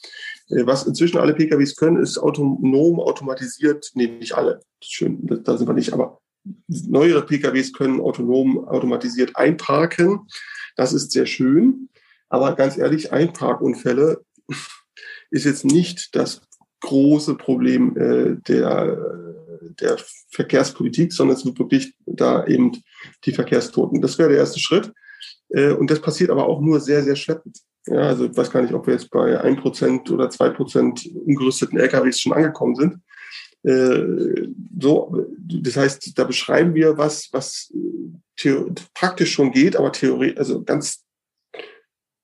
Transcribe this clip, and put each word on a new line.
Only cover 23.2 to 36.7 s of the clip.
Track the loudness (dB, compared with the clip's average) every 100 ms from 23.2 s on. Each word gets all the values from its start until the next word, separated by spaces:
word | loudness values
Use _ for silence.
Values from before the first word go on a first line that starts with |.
| -6
die |
Verkehrstoten. | -4 0 0 0 -2 0 0
Das | 0 2
wäre | 4
der | 4
erste | 2 -2
Schritt. | -2 -2 -2 -10 -20 -20 -20 -20 -6
Äh, | 0 2
und | 2 2
das | 0
passiert | 0 0 2
aber | 2 0
auch | 0
nur | 2 2
sehr, | 2 2
sehr | 2 0
schleppend. | -2 -8 -8 -20 _ _ -4
Ja, | 0
also | 2 0
ich | 0 0
weiß | 0
gar | 0
nicht, | 0
ob | -2 0
wir |
jetzt | -2 -2
bei | 0 2 2
ein | 2 0
Prozent | -2 -2 0 0 -2
oder | -2 -2
zwei | 0 0
Prozent | 0 -2 2 2 0 -8
umgerüsteten | -6 0 2 2 0 0 2
L | 2
K | 4
Ws | 2 0
schon | 0
angekommen | 2 2 0 -2 2
sind. | 0 -2 _ -20 -20 -20 -20 _
Äh, | 0 2 4 2 0 -2 -2 -2 -4 -10 -14 -2
so, | 2 2 2 -4 -4 -8
das | -8 -6 -4 0
heißt, | 0 -2 -8 -2
da |
beschreiben | -2 -2 0 2 2